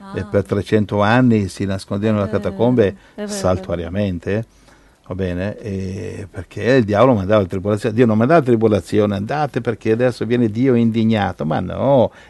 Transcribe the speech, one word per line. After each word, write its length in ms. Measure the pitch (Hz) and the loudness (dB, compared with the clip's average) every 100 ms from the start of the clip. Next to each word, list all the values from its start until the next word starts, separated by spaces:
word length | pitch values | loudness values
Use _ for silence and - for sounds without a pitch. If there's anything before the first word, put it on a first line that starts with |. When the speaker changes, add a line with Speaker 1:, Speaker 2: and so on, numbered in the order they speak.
| - | -12
Speaker 1:
Ah. 120 | 95 | -10
Speaker 2:
e 60 | 104 | -2
per 180 | 101 | -2
trecento 560 | 98 101 95 110 98 104 | 0 -4 0 0 0 0
anni 480 | 101 123 127 110 92 | 2 4 4 2 0
si 160 | - | -4
nascondevano 540 | 98 98 - 101 110 107 | -4 -4 -6 -4 0 0
nelle 100 | 101 | 0
Speaker 1:
È 40 | |
vero, 100 | 104 | -2
Speaker 2:
catacombe 400 | 98 95 120 123 | -4 -2 0 2
Speaker 1:
è 100 | 98 | 2
vero, 80 | - - | 0 -14
è 100 | - | -12
vero. 60 | 208 | -10
Speaker 2:
saltuariamente, 1120 | - 92 92 92 87 82 95 101 87 - 104 113 _ _ _ _ _ - | -4 -2 -2 -4 -6 -4 -4 -2 -4 -4 -6 -6 _ _ _ _ _ -12
va 80 | |
bene? 420 | 92 92 87 101 - | -6 -4 -4 -6 -8
E 720 | 107 95 95 98 98 95 98 | -8 -8 -8 -8 -10 -12 -14
perché 320 | - - 107 | -14 -14 -4
il 220 | 104 135 | 2 2
diavolo 300 | 104 101 131 | 4 4 4
mandava 260 | 110 92 107 | 4 2 2
la 80 | 92 | 2
tribolazione. 460 | 98 101 104 117 | -4 -2 -2 -2
Dio 100 | 107 | 2
non 140 | 117 107 | 4 4
mandava 220 | 123 165 | 4 4
la 40 | 127 | 4
tribolazione, 680 | 113 110 98 - 107 104 | 2 4 2 0 0 0
"Andate 480 | 98 117 147 147 139 | -2 -4 -4 -4 -4
perché 300 | 120 107 117 | -4 -4 -2
adesso 340 | 113 127 - 113 | 2 0 -2 -2
viene 240 | 123 113 | 0 0
Dio 240 | 110 135 | 2 2
indignato." 720 | 117 117 113 110 110 95 - 156 | 4 2 2 2 2 0 -2 -4
Ma 120 | 147 | -2
no, 520 | 90 87 123 139 101 - | -4 -2 2 4 2 -2